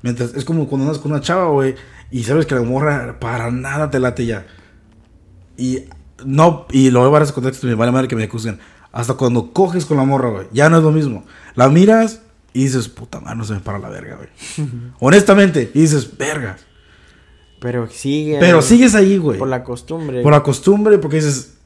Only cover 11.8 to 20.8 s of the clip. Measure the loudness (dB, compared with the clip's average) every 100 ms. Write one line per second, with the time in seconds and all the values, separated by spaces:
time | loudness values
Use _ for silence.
11.8 | 6 4 2 -4 _ _ _ -4 -2 -2
12.8 | -6 -14 -18 -16 -12 -10 -8 -8 -8 -10
13.8 | -12 -16 -16 -20 -20 _ -16 -10 -10 -10
14.8 | -16 -2 4 4 6 4 4 2 -2 2
15.8 | 2 2 -4 -10 -8 -6 -10 -14 _ _
16.8 | _ _ _ _ _ _ _ _ -8 -6
17.8 | -8 -8 -6 -4 -4 0 4 4 6 6
18.8 | 6 6 4 2 0 -2 -4 -6 -8 -14
19.8 | -10 -10 -8 0 4 4 4 0 2 2